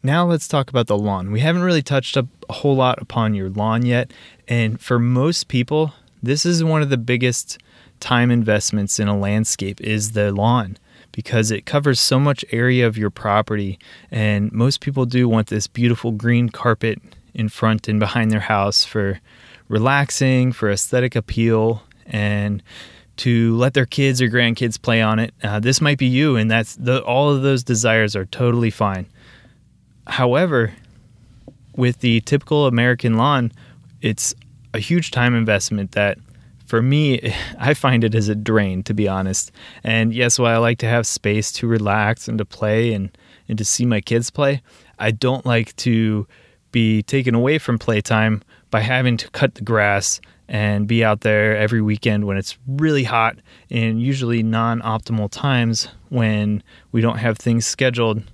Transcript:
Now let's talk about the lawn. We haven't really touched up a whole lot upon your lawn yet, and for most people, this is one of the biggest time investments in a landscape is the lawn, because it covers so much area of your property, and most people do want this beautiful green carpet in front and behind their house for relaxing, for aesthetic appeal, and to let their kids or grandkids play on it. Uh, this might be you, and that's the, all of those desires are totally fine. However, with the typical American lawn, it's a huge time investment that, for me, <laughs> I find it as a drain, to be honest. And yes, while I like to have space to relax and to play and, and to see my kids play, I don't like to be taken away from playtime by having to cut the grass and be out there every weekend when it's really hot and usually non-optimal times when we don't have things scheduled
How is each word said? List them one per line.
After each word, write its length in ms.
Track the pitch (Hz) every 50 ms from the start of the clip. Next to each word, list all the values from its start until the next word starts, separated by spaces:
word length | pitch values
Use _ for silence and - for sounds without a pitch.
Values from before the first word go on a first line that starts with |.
Now 220 | - 131 139 170 175
let's 220 | 175 170 151 -
talk 240 | - - 147 135 -
about 160 | 135 127 117
the 100 | - 107
lawn. 360 | 101 104 104 98 95 90 98
We 80 | 104 110
haven't 220 | 127 156 170 180
really 200 | 175 185 175 160
touched 340 | 147 - 139 139 127 - -
up 100 | 139 123 135 _ _ - -
a 40 |
whole 240 | - - - 143 139
lot 260 | 131 127 127 123 -
upon 320 | 110 - - 120 113 107 107
your 160 | 101 95 95
lawn 340 | 98 104 104 110 110 117 123
yet, 280 | 123 123 120 127 - - - - - - _ _
and 340 | - 120 120 113 110 107 -
for 180 | - - 127 120
most 500 | 117 123 123 123 131 160 175 - - _
people, 440 | - 127 120 - 143 151 160 156 - _ _ _ _ _
this 240 | - 120 139 147 -
is 160 | 175 175 165
one 200 | 165 160 160 156
of 60 | 151 143
the 80 | 139
biggest 640 | 123 113 117 123 120 123 123 120 - - - - - _ _ _ - - - _ _
time 320 | - - 127 120 120 123
investments 720 | 123 120 113 107 104 107 - - - 107 101 98 - -
in 80 | 110 101
a 100 | 104 101
landscape 600 | 101 101 104 107 110 - - - 98 98 104 -
is 320 | 110 110 110 110 104 110
the 180 | 110 107 104 104
lawn, 480 | 101 98 104 113 120 127 110 92 101 - _ _ _ - - _
because 400 | - - - - - 113 110 107
it 160 | 113 98 -
covers 320 | - - 143 143 147 131 -
so 220 | - - 135 131
much 240 | 143 147 135 - - -
area 340 | - 117 120 127 127 123 123
of 100 | 117 107
your 140 | 110 107 104
property, 680 | - - - 110 101 107 110 - 110 104 101 98 95 - - - - - - _
and 420 | - 113 107 107 104 101 101 110
most 280 | - 110 117 135 135 -
people 240 | - 143 135 135 127
do 240 | 123 120 123 123 120
want 200 | 113 110 110 -
this 180 | 110 107 98
beautiful 460 | - _ 117 120 120 120 - - 117
green 360 | 110 104 110 117 120 120 120 117
carpet 540 | - - - 120 113 - - 117 104 - _ - - - - _ _
in 140 | - 113 104
front 400 | - - - 110 110 107 - -
and 100 | 107 107
behind 320 | 107 98 - 123 113 110
their 100 | 110 107
house 440 | 104 - 110 101 98 101 104 - -
for 360 | - - 110 101 98 95 92 _ _ - - - - - - _ _
relaxing, 840 | 110 107 110 127 139 143 143 139 - - 135 131 131 127 127 127
for 180 | 120 - - 104
aesthetic 440 | 101 98 - - - 127 123 127 -
appeal, 680 | 117 107 - - 117 117 113 113 110 110 113 113 107 - _ _ _ -
and 560 | - - 107 104 104 104 104 101 104 104 92 - - - - - - - - - _ _
to 400 | - - 127 117 117 117 113 113
let 180 | 117 123 135 131
their 120 | 143 131
kids 360 | - - - 139 139 131 123
or 60 | 127 117
grandkids 520 | 110 123 120 117 117 - 127 117 110 -
play 220 | - - 117 113
on 160 | 113 107 110 110
it. 160 | 117 - _ _
Uh, 180 | - 104 104 107
this 200 | 107 127 135 -
might 180 | 156 147 143 139
be 80 | 139
you, 300 | 127 127 127 147 156 131
and 140 | 113 107 110
that's 260 | 113 117 113 - -
the, 260 | - - 123 127 131
all 280 | - - 120 131 143 147
of 120 | 147 135
those 200 | 131 139 135 127
desires 540 | 120 - 127 110 113 117 110 113 110 104 104
are 100 | 101 95
totally 440 | 90 - - 123 120 120 120 117 113
fine. 360 | - - 110 101 98 95 92 - - - - - - - - - _ _ _ _ _ _ _ _ _ _ _
However, 680 | - - - 131 123 123 143 180 180 147 123 113 107 - - - - - - - - - - - - - - - - - _ - - -
with 240 | - 127 123 120 -
the 200 | - 123 117 113
typical 440 | 110 - 143 143 - - 156 147 147
American 500 | 135 120 117 120 123 123 113 - 123 113
lawn, 360 | 113 120 143 147 135 120 113 - - - - - - - - - -
it's 340 | - 107 110 - - - - - - - - - - - -
a 40 | 113
huge 320 | 101 - 170 175 160 -
time 240 | - 127 120 123 123
investment 580 | 117 113 110 104 98 - - 113 104 101 92
that, 260 | - 104 104 101 - - - - - - - - - - -
for 140 | - - 113
me, 540 | 113 131 139 147 151 143 131 113 - 117 92 - -
<laughs> 120 | - - -
I 160 | - 127 151
find 300 | - - 135 123 117 113
it 100 | 110 104
as 140 | 113 104 104
a 60 | 107
drain, 480 | 104 104 113 110 110 101 95 92 92 92
to 100 | - 110
be 120 | 104 107
honest. 460 | 98 95 95 95 95 92 - - - _ - - - - - -
And 300 | 117 113 113 110 113 113
yes, 240 | 120 123 120 - -
while 160 | 123 117 113
I 40 | 113
like 200 | 117 117 120 -
to 100 | - 113
have 180 | 120 120 110
space 460 | - - - - 104 104 107 107 -
to 140 | - - -
relax 600 | 117 117 113 104 104 98 107 104 104 110 - - -
and 100 | 113 110
to 60 | 104
play 500 | - - - - 107 107 110 117 120 110
and, 220 | 101 98 95 _ - _ _ - - _ -
and 100 | 113 107
to 60 | 107
see 200 | - - - 127
my 160 | 123 117 104
kids 300 | - - 117 117 120 -
play, 320 | _ - 147 139 139 131 - _ - - - - _ -
I 120 | 104 110
don't 340 | 113 107 - 127 131 131 -
like 320 | 127 120 117 113 - -
to 500 | - - 123 113 113 113 110 107 104 101 _ - - _ _ _ _ _ _
be 300 | - 120 113 110 110 107
taken 320 | 104 - - 139 127 127 117
away 240 | 117 120 135 151 156
from 200 | - - 120 110
playtime 640 | - - 117 107 101 - 120 110 110 110 107 104 - _ - _ _ _
by 100 | - 110
having 360 | 104 113 127 127 127 127 120
to 140 | 113 - -
cut 240 | - - 139 135 -
the 80 | -
grass 580 | 104 110 117 107 104 104 101 98 98 - - - - - _ _ _ -
and 400 | - 107 107 104 104 101 104 104
be 160 | 117 117 113
out 160 | 107 107 104
there 360 | - 113 107 107 107 107 110
every 260 | 107 107 107 117 113
weekend 440 | 107 104 107 104 - 117 107 104 104
when 100 | 101 98
it's 200 | 98 98 - - _ 127
really 380 | 131 135 139 156 156 151 139 131
hot 320 | 110 120 117 113 113 - - _ _ - - _ _
and 300 | - 120 113 113 110 113
usually 420 | 120 131 135 131 127 117 120 117
non-optimal 880 | 110 113 110 113 113 117 113 117 - 113 110 113 - - 117 110 104 98
times 580 | - - - 143 135 123 117 113 113 107 - - - - - -
when 540 | 147 123 113 110 107 104 104 104 104 104 - _ - - - _
we 80 | - 113
don't 180 | 113 117 117 113
have 180 | 107 120 107
things 300 | - - 123 117 117 113
scheduled 560 | - - - 135 127 123 120 117 113 107 110 110 -